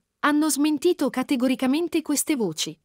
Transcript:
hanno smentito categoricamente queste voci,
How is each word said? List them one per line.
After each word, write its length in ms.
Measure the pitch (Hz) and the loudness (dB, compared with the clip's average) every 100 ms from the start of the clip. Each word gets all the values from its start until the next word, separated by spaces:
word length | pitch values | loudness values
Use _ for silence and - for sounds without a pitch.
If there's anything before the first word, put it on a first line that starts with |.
| _ _ | _ _
hanno 300 | 285 294 311 | 0 2 2
smentito 580 | 269 302 302 349 339 269 | 2 0 2 2 2 0
categoricamente 920 | - 254 277 262 262 254 285 349 330 | -2 -2 0 0 0 0 0 0 -2
queste 320 | - 285 - | -2 -2 0
voci, 420 | 294 196 160 - 151 | -2 -2 -4 -8 -10